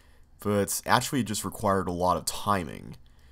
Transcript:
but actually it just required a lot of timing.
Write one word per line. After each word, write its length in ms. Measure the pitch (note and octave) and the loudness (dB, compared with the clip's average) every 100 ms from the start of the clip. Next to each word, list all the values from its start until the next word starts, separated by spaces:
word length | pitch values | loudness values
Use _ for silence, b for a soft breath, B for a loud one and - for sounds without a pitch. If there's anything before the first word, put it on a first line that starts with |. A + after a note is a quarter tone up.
| b b b - | b b b -6
but 400 | G#2 G2+ G2 - - | 0 2 2 0 2
actually 340 | A2 - C#3 | 2 4 0
it 60 | G#2 | 0
just 180 | G#2 | -2
required 440 | F#2+ - G#2 G2 F2+ | -4 -2 2 2 0
a 40 | |
lot 240 | F2 F2+ E2 | 0 2 2
of 80 | |
timing. 720 | - - G#2 G2 D2 G1+ G#1 - - b b | 0 -4 0 0 -2 -10 -14 -16 -20 b b